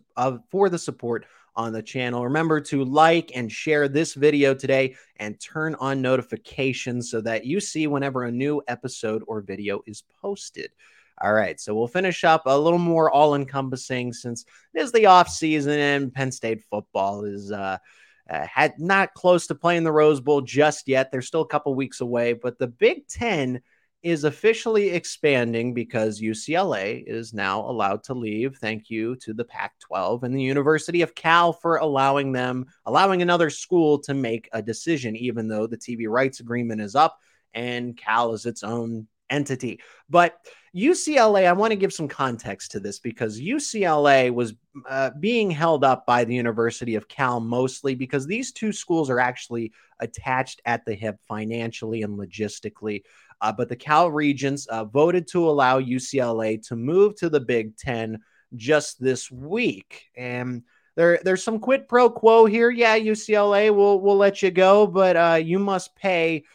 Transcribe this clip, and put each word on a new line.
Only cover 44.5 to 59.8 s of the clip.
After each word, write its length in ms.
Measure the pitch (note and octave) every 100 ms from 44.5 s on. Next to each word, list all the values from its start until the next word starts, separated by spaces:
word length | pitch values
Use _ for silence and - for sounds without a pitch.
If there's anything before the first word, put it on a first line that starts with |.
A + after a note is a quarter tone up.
| G#2+ _ C3+ B2+
uh, 220 | C3+ C3 D3
being 300 | G3 A#3+ G3+
held 340 | D3+ E3 D3+
up 220 | C3+ B2 -
by 200 | A#2+ A#2
the 100 | B2
University 580 | A#2+ A2 A#2 - A#2
of 140 | G#2+ -
Cal 320 | - C3 B2
mostly 560 | A2+ B2 C3 - C#3 B2+
because 320 | C3 C#3+ C#3
these 240 | A3+ C4
two 200 | - G#3+
schools 380 | G3+ - E3 C3+
are 100 | B2
actually 520 | B2 B2+ - A#2+ A2+ - _ -
attached 600 | A2+ - C3+ C3 C3 - A#2
at 200 | A#2 -
the 80 |
hip 240 | G2+ A2 G#2 -
financially 760 | G#2+ A2 A#2 A2+ - A2 A2+
and 160 | G#2 G2+
logistically. 840 | F#2+ G2 G#2 - G#2+ - G#2+ G2+ - _ _ _
Uh, 100 | A2
but 160 | A2 B2
the 80 | A#2+
Cal 340 | D#3 D3+ F3
Regents, 560 | D3+ D3 C#3 C#3 C#3 -
uh, 180 | A2+ G#2+
voted 420 | C3 E3 F3+ D#3+
to 220 | F3 E3
allow 280 | C#3+ B2+ C3
U 220 | C3 B2+
C 200 | - C3+
L 220 | A#2+ A2+
A 140 | A2 A2
to 180 | - A#2
move 400 | B2 F3+ G#3 G3+
to 140 | E3+
the 100 | D3
Big 360 | A#2+ A#2+ A2 -
Ten 440 | - A#2 A2+ A2 - _ _ B2
just 460 | A#2 D3+ D3 -
this 280 | C3 C#3+ -
week. 760 | B2+ C#3+ A3 G#3+ F#2+